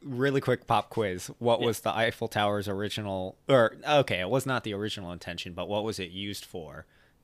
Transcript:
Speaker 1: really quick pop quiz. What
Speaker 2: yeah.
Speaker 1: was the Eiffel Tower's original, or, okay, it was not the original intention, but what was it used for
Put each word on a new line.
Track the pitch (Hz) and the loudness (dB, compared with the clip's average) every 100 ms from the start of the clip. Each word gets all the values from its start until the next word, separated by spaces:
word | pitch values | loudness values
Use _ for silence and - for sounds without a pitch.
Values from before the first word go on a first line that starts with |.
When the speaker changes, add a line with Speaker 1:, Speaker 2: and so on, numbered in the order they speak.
Speaker 1:
really | 143 123 139 135 | -8 0 2 2
quick | 131 120 - | 2 0 2
pop | 110 - | 0 2
quiz. | - 104 90 - - | -2 -2 -4 -8 -2
What | 120 117 | 2 4
Speaker 2:
yeah. | 120 | 2
Speaker 1:
was | 107 | 0
the | 110 | 0
Eiffel | 110 113 - 113 | 2 0 0 -2
Tower's | 110 104 104 101 | 2 2 2 -2
original, | 98 104 - 104 95 92 - - | -4 -4 -4 -4 -4 -6 -8 4
or, | 135 113 - 147 | 6 6 2 2
okay, | 147 131 92 | 4 4 0
it | 92 | 0
was | 131 135 | 0 0
not | 123 | -2
the | 110 | -2
original | 101 107 104 87 | -4 -4 -6 -8
intention, | 87 - 87 92 | -10 -10 -10 -10
but | 87 87 | -8 -2
what | 104 | 0
was | 107 98 | -2 -4
it | 90 | -6
used | 92 101 98 - | -6 -8 -8 -10
for | 92 76 71 - _ _ _ | -12 -12 -14 -18 _ _ _